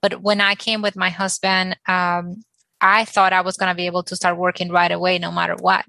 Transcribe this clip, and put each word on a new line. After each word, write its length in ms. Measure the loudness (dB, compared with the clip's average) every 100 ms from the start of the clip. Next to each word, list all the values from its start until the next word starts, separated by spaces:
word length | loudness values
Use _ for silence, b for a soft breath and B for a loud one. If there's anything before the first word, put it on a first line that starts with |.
But 200 | -2 -2
when 200 | -2 2
I 140 | 2
came 260 | 0 -4 -2
with 140 | -2
my 140 | -2 -2
husband, 680 | -2 -4 -2 0 0 0 -6 -2
um, 560 | -2 0 -2 -4 -12 -18 _ _ _
I 240 | 4 4
thought 280 | 2 2 4
I 80 | 4
was 160 | 0 -2
gonna 180 | -2
be 100 | -2
able 180 | -2 -4
to 120 | -6
start 220 | -2 0 2
working 340 | 0 0 0
right 200 | 2 2
away, 280 | 2 0 0
no 120 | -2
matter 240 | -2 -2
what. 300 | 0 2 0